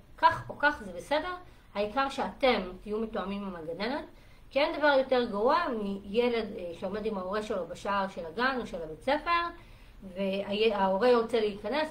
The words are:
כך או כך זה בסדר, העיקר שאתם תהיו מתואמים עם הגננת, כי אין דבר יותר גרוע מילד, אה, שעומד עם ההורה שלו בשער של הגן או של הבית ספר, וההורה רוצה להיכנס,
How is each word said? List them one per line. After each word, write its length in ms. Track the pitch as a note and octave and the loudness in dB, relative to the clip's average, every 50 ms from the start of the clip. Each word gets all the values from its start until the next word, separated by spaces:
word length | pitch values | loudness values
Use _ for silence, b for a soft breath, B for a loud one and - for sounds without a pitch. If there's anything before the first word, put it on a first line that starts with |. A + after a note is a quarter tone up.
| - - - - | -20 -18 -4 4
כך 320 | - A#4+ - - - - | 6 6 6 4 -6 -8
או 40 | - - | -6 2
כך 240 | - D4 D4 - A3 | 2 2 2 2 -8
זה 80 | F#3+ F3 | -12 -12
בסדר, 420 | F3 - - C#4+ D#4 D#4+ F4+ F4+ F4+ B B B B B B B | -10 -4 0 0 0 0 -2 -8 -8 B B B B B B B
העיקר 340 | G3+ G#3 G#3 - C4+ C#4 C#4 | -2 -2 -2 0 0 0 0
שאתם 520 | - B3+ G#3+ G3 - - - B3+ A#3 G3+ F#3+ F3+ F#3 F#3 - | 0 -4 -4 -4 -4 2 2 4 4 4 0 -4 -10 -12 -8
תהיו 160 | G#3+ G#3 A3 | -6 -4 -4
מתואמים 440 | A3+ A3 - G#3 F3+ F#3+ G3+ G3 G3+ | -4 -4 -4 -6 -4 -4 -6 -6 -6
עם 140 | G3 F3+ | -8 -8
הגננת, 480 | E3+ D#3 D#3+ E3 F3 G3+ A#3 C#4 D#4+ D#4 - B B B B B B B B | -10 -8 -8 -6 -4 -4 -4 -4 -4 -6 -10 B B B B B B B B
כי 100 | - C4+ | 0 0
אין 180 | D4 E4 E4 D4+ | 2 2 0 2
דבר 100 | D4 D4 C#4+ C4+ | 4 6 6 6
יותר 260 | C4 C4 C4 - - | 4 4 2 2 2
גרוע 320 | - G3 G#3 G#3+ B3+ D4+ F4 E4+ D#4 B3 A3 G3+ | 0 0 2 2 4 4 4 2 0 -2 -2 -4
מילד, 720 | G3 G3 G3 - G3+ G3 A#3 A#3+ B3 A#3 A3+ G#3+ G3 G3 - | -4 -6 -6 -8 -4 0 2 2 2 2 0 -2 -4 -6 -8
אה, 120 | F3+ E3+ E3 - | -8 -10 -10 -6
שעומד 260 | G#3 F#3 F#3+ G#3+ G3+ | -6 -6 -4 -4 -4
עם 120 | A3 G#3 F#3+ | -2 -4 -4
ההורה 240 | F#3 F3+ G3 G#3+ G#3+ | -4 -2 -4 -4 -2
שלו 240 | G#3+ A3+ F#3+ E3+ | -2 -4 -4 -4
בשער 420 | E3+ F3 - - G#3 G3 G3+ F#3+ F#3+ | -6 -8 -8 -4 -2 0 0 0 -2
של 180 | - F#3+ E3+ | -4 -8 -10
הגן 320 | D#3+ D#3 A3 B3 C4 C4+ B3 | -8 -4 -2 0 0 0 -2
או 60 | G#3+ | -4
של 160 | F#3+ - F3 E3 | -6 -8 -10 -8
הבית 200 | D#3+ D#3 - - | -10 -10 -6 0
ספר, 380 | C4 C#4 D4+ D4 E4+ E4+ E4+ E4+ F4 E4+ B B B B B B B B B G3+ | 0 0 0 2 0 0 0 0 -2 -6 B B B B B B B B B -16
וההורה 1120 | F#3+ F3+ F#3 G3 F#3+ F#3+ G3 - G3+ G3+ G#3 A3 A3+ G3+ G3+ F#3+ F#3+ F#3+ F#3+ A#3 B3+ B3 | -12 -6 -2 -2 -2 0 -2 -2 -2 0 2 4 4 4 4 4 4 4 4 6 6 6
רוצה 240 | A#3+ A3+ A3+ B3+ A3+ | 6 4 2 2 2
להיכנס, 480 | G#3+ G#3 G3 G3 - G#3 B3 D4+ D#4 D4+ | 2 2 -2 -2 -4 -2 0 0 -2 -2